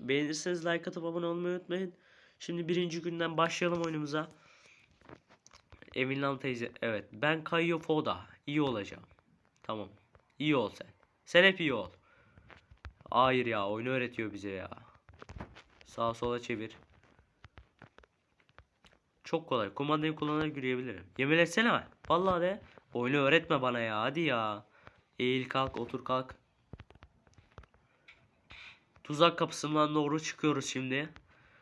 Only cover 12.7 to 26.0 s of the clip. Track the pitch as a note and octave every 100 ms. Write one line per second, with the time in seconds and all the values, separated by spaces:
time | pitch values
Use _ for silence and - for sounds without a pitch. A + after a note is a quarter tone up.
12.7 | - - - - A#2+ C3 B2+ A#2 G#2+ G2+
13.7 | G#2+ B2 C3 B2 A#2+ A2 G2+ G2 F#2+ F2+
14.7 | - A#2+ - - - - - - - -
15.7 | - - - A#2 A#2 A#2+ A#2+ A#2+ A2 A2+
16.7 | - - _ - _ _ _ - - -
17.7 | - - - - _ _ _ _ - -
18.7 | _ - _ _ _ - E3 D#3+ B2 G2
19.7 | - C#3+ D#3 D#3 D#3 D3+ D3+ D#3 C#3+ B2+
20.7 | B2+ B2+ F#2 F2+ - C#3 E3 E3 A3 A#3
21.7 | D3 - - - E3 F#3+ F3 F3+ G#3 -
22.7 | - - A#2+ B2 D3 C#3 E3 D#3+ C#3+ B2+
23.7 | A#2+ A2+ G#2+ A#2+ D3+ D#3 A#2+ A2 G#2 -
24.7 | - - - _ - B2 C3 B2+ C3+ C3
25.7 | A2+ A#2+ B2+